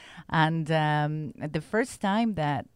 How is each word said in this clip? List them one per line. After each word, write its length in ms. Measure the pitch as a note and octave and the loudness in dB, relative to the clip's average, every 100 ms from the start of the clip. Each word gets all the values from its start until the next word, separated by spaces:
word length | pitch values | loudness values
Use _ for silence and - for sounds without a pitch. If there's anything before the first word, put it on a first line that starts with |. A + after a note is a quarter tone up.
| - - - | -20 -20 -2
And, 420 | D#3+ D#3 E3 D3+ | 2 2 2 0
um, 640 | D#3+ D3+ D3+ D3+ D#3 D3+ - | 2 2 2 0 -2 -6 -8
the 260 | D3+ D#3 | -6 -6
first 380 | - G#3+ C4 - | -2 -2 -2 -2
time 320 | G3+ G#3 A#3 | 0 0 0
that, 320 | F3 D3 C#3 - | 0 0 -2 -6